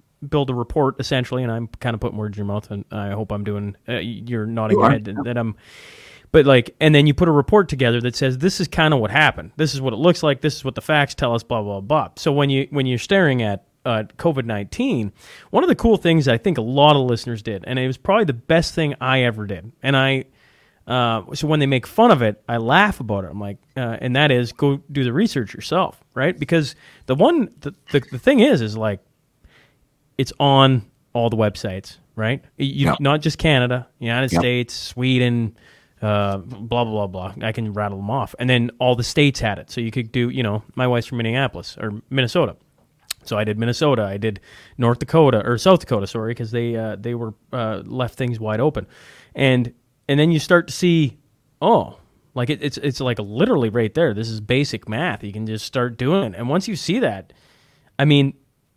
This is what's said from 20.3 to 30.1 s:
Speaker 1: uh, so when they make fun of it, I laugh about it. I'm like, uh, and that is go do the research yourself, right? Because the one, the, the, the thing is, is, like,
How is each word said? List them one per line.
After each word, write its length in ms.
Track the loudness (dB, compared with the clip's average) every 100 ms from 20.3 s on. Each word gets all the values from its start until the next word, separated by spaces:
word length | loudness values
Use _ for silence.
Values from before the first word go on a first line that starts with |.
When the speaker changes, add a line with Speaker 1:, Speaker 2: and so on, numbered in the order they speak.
| _ _ _ _ _ -4
Speaker 1:
uh, 340 | 0 0 -2 -6 -6
so 120 | 0
when 120 | 2
they 80 | 2
make 180 | 0 -2
fun 240 | 4 6
of 140 | 6
it, 180 | 2 -2 -4
I 80 | -4
laugh 420 | 2 2 2 0
about 260 | -4 -6 -6
it. 40 |
I'm 100 | -10
like, 200 | -12 -12 _ -8
uh, 200 | -6 -4
and 140 | -2 2
that 160 | 4
is 200 | 2 0
go 300 | 0 0 0 -4
do 120 | -2
the 100 | 0
research 400 | 0 0 -2 -6
yourself, 500 | -8 -2 0 -2 -6 _ -2
right? 220 | -2 -2
Because 380 | 0 0 0 -6 -20 -12 -2
the 80 |
one, 400 | 4 4 4 0 _
the, 160 | -12 -12 -2
the, 80 | -2 -2
the 80 | -2
thing 200 | 4 6
is, 220 | 6 4
is, 140 | 0 -2
like, 260 | -4 -4 _ _ _ _ _ _ _ _ _ _ _